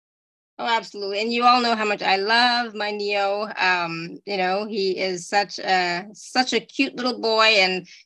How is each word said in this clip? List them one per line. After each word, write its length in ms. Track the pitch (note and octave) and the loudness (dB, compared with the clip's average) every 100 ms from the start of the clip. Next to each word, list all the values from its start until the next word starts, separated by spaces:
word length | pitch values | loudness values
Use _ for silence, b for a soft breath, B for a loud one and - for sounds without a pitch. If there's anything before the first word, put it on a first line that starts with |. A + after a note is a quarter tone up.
| _ _ _ _ _ - | _ _ _ _ _ -8
Oh, 80 | A#3+ | -2
absolutely. 540 | A3+ G3 G3+ G3 G3+ | -2 -2 -8 -6 -2
And 120 | A3+ | -2
you 100 | A#3 | 2
all 160 | A#3+ B3 | 2 2
know 160 | A#3 A3 | 2 0
how 80 | |
much 180 | G#3+ G3+ | 0 -2
I 140 | - G3 | 0 0
love 580 | G3+ A#3 B3 A#3+ A#3+ G#3 | 2 4 4 2 -2 -4
my 140 | G#3 | -4
Neo. 600 | G#3 G3+ G3+ G3 G3+ G#3+ - | -4 -2 0 0 0 -4 -2
Um, 640 | F#3 F3+ E3+ E3 E3+ F#3+ - | 0 0 -2 -6 -10 -12 -6
you 120 | G3+ | -2
know, 280 | F#3 G3 G#3+ | 0 0 -2
he 320 | G#3+ F#3+ F#3 | -2 -2 -2
is 300 | F#3+ F3+ F3 | -4 -4 -2
such 320 | G#3 G3+ - | -2 -2 -4
a, 460 | - F#3 F3+ F3 G#3 | 0 2 2 -2 -6
such 400 | - - C4 B3+ | -16 -2 0 0
a 80 | A#3 | -2
cute 340 | - - C4+ G#3+ | -2 -2 -2 -2
little 240 | B3 A#3 | -4 -2
boy, 240 | A3+ A3 A3 G#3+ | 2 4 6 6
and 280 | F#3 F#3 F3 B | 4 0 -6 B